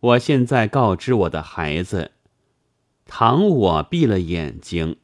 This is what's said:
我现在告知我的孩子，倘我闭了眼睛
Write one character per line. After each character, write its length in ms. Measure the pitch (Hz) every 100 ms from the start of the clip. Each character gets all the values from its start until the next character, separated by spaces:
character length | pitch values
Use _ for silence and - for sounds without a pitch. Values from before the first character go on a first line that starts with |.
我 180 | 123 120
现 280 | - 135 120
在 200 | 131 107
告 280 | - 110 90
知 160 | -
我 180 | 123 87
的 120 | 78
孩 400 | 78 - 78 76
子， 300 | 92 95 80 _ _ _ _ _ _ _ _ _
倘 440 | _ - 117 139 208
我 340 | 151 95 80
闭 240 | 76 170 143
了 140 | 98
眼 380 | 85 87 76 82
睛 360 | - 85 82 -